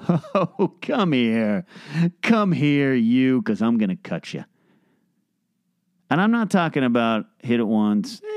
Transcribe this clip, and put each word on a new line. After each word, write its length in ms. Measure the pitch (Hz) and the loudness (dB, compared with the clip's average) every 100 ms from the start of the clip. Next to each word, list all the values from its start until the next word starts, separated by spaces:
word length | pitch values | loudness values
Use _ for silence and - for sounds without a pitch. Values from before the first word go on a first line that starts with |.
| - | -4
<laughs> 140 | 175 - 202 | -2 -2 -4
Oh, 380 | 170 - 185 - | -2 -2 -4 -4
come 320 | - 285 185 | -6 -2 0
here. 520 | 131 117 113 107 101 - - - 151 170 - | 2 2 0 0 -2 -6 -14 -8 -2 -2 0
Come 300 | - 226 202 | 0 2 2
here, 420 | 147 147 143 139 | 0 2 2 2
you, 480 | 131 113 123 131 127 | 2 2 2 2 0
'cause 200 | 110 107 | 0 -2
I'm 160 | 113 117 | 0 0
gonna 180 | 104 90 | 0 -4
cut 380 | - 85 - | -6 -10 -8
you. 100 | - - _ _ _ _ _ _ _ _ _ _ _ _ _ _ _ - | -14 -14 _ _ _ _ _ _ _ _ _ _ _ _ _ _ _ -4
And 120 | 147 | 0
I'm 100 | 208 | 2
not 180 | 233 220 | 0 2
talking 320 | 196 165 143 | 0 0 0
about 420 | 127 120 113 110 101 _ | 0 2 2 0 -4 _
hit 200 | 127 120 | -2 0
it 80 | 107 | 0
once, 540 | 110 107 104 - - 427 | 2 2 0 -2 -8 -10